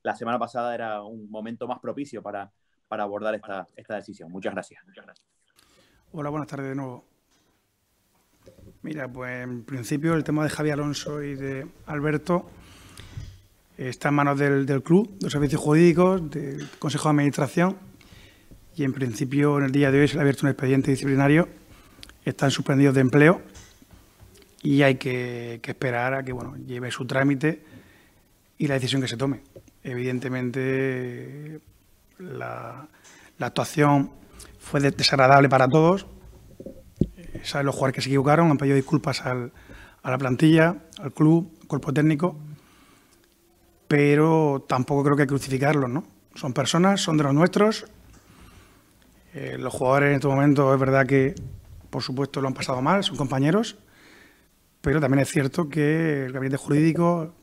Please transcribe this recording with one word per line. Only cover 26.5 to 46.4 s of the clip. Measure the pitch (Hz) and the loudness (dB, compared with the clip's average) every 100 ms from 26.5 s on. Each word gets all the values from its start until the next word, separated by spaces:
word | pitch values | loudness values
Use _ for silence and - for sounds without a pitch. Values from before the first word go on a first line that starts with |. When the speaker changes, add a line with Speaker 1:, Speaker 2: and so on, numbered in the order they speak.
| 135 | -14
Speaker 2:
lleve | 127 123 123 | -12 -10 -8
su | - 123 | -8 -4
trámite | 135 139 135 156 165 - - - _ _ _ _ _ _ - | 0 2 2 0 -2 -10 -20 -20 _ _ _ _ _ _ -6
y | 147 | -2
la | |
decisión | 135 127 135 | -2 -2 -2
que | 131 | -2
se | 117 | -4
tome. | 139 131 - - - _ | -6 -6 -12 -20 -20 _
Evidentemente | - 123 127 127 131 127 123 131 131 131 135 127 123 120 127 143 151 156 _ _ _ _ _ - | -12 -8 -6 -6 -6 -6 -6 -4 -2 -2 -2 -4 -8 -12 -14 -16 -16 -18 _ _ _ _ _ -20
la, | 180 127 - 120 117 120 - _ - - - - | -16 -12 -12 -12 -14 -16 -20 _ -20 -20 -20 -10
la | 123 | -6
actuación | - 120 151 147 143 143 - - - - - | -4 -4 2 4 4 2 -8 -20 -20 -20 -20
fue | - 147 | -6 0
de-, | 139 | 0
desagradable | - - 139 131 139 139 | 2 2 6 8 8 8
para | 131 127 | 6 6
todos. | 156 165 196 - - - - - - - - - - - - | 6 4 2 -2 -20 -20 -20 -20 -20 -20 -20 -8 -4 -4 -6
Eh, | - - | -16 -14
saben | - 143 139 | -8 -4 -2
los | |
jugadores | 127 131 127 | -2 -2 -2
que | |
se | 131 | -2
equivocaron, | 135 135 156 170 | 0 4 4 4
han | 147 | 4
pedido | 139 139 | 2 2
disculpas | 135 147 151 - | 2 -2 -2 -4
al, | 135 127 120 - - - - _ | -4 -6 -6 -14 -20 -20 -20 _
a | - | -6
la | 131 | -2
plantilla, | 131 123 160 160 165 - - - | -2 2 4 6 4 0 -12 -14
al | 143 | -8
club, | - 156 165 190 - | 2 4 4 0 -10
al | - | -8
cuerpo | 139 - | -6 -2
técnico, | 135 151 147 175 - - - _ _ _ _ _ _ _ _ _ _ _ _ - | 0 2 2 -2 -4 -16 -20 _ _ _ _ _ _ _ _ _ _ _ _ 0
pero | 147 143 147 160 160 151 135 - | 2 4 4 4 4 2 -2 -2
tampoco | 131 127 143 | -2 0 0
creo | 143 147 | 2 2
que | 143 | 2
crucificarlos, | 139 135 131 139 151 123 | -2 -2 -2 0 0 0
¿no? | 139 - _ _ | -4 -8 _ _
Son | - | -10